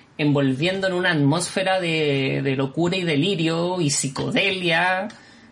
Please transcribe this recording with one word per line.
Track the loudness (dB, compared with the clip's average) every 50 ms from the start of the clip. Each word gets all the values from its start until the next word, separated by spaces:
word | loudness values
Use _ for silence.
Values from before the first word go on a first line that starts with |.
| -20 _ _
envolviendo | -2 0 2 4 4 2 2 0 0 0 0 0 0 -2
en | -2 0
una | 0 0 0
atmósfera | 2 4 4 4 2 2 0 -2 -2 -2 0 0 0 0
de, | 0 0 0 0 0 2 0 0 0 0 -2 -2 -2
de | -2 0
locura | 0 -2 -2 -2 -2 0 0 0 -2
y | -2
delirio | 0 0 2 2 0 0 0 0 0 0 0 -2 -2 0 0
y | 0 0
psicodelia | 0 0 -2 -4 -4 -4 -6 -2 -2 0 0 0 -2 -2 -2 0 0 2 2 0 0 -2 -4 -6 -10 -14 -20 -20 -20 -20 -20 -20